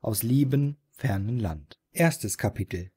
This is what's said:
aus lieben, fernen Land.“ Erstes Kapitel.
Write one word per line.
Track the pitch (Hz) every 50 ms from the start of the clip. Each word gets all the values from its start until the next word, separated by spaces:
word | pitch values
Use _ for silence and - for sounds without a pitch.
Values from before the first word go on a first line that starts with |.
aus | - 113 110 104 -
lieben, | 117 123 139 143 135 131 139 143 143 147 _ _ _
fernen | _ - - 131 104 95 98 107 120 123
Land.“ | 110 87 80 76 71 _ - _ _ _ _
Erstes | - 170 165 165 - - 104 - -
Kapitel. | - 107 - - 95 - - 87 87 95 _